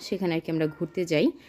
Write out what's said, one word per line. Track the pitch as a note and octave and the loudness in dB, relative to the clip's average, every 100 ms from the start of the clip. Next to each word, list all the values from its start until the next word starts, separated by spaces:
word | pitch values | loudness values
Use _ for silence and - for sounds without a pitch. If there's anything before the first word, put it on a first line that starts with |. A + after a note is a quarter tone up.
সেখানে | - G3 F3+ | -4 -2 0
আর | E3 | -2
কি | - | -2
আমরা | D#3+ D#3 | -2 -2
ঘুরতে | D#3 E3+ - | -2 -6 -4
যাই। | E3+ D3+ C4 - | 0 4 2 0